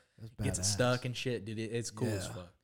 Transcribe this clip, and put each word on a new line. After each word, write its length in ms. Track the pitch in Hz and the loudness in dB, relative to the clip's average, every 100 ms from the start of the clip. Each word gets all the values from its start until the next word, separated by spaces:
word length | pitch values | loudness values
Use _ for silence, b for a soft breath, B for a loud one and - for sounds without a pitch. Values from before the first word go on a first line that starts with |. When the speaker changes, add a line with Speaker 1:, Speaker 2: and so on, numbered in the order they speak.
| b b | b b
Speaker 1:
That's 120 | 113 - | -14 -2
Speaker 2:
Gets 160 | 101 90 | 0 2
it 20 | |
Speaker 1:
badass. 20 | 95 | 2
Speaker 2:
stuck 400 | 104 123 123 127 | 4 4 4 0
and 100 | 120 | -2
shit, 300 | 131 117 104 | -2 -2 -2
dude. 120 | 110 | -4
It, 120 | 110 | -2
it's 200 | 117 113 | -2 -4
cool 180 | 107 117 | -2 0
as 160 | 101 95 | 0 -2
Speaker 1:
Yeah. 60 | |
Speaker 2:
fuck. 200 | 113 87 - | -8 -12 -16